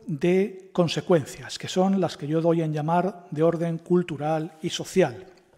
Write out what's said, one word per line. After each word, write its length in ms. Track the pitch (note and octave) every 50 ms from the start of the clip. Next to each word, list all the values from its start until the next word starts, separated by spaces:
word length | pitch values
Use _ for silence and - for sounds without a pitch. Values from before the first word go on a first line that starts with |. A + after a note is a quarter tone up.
| -
de 640 | C4 D#3+ C#3 - F3 F#3 F#3+ G3 A3 - - - -
consecuencias, 840 | _ - F3 D3 - D#3 - - F#3 D#3+ A#2+ - - - B2 - - -
que 100 | - C3+
son 320 | - F3+ F#3 F#3+ G3 F#3+
las 180 | F3 D3+ - -
que 80 | D3+
yo 160 | C#3+ D#3 E3
doy 180 | D#3+ E3+ E3 E3+
en 120 | D#3+ D#3
llamar 540 | D3+ D3+ D3 D#3+ E3+ F3+ F3+ F#3+ G#3+ - - -
de 120 | E3 C#3+
orden 360 | D#3+ E3+ E3+ D#3+ E3+ E3+ E3 E3
cultural 800 | - - F3 F3+ F3 F3 D#3 C3 D3 D#3 D#3+ D#3 D#3 F3+ - -
y 80 | - E3+
social. 580 | - - D3+ - - F#3 F3 A#2 A#2 - - - - _ _ _ _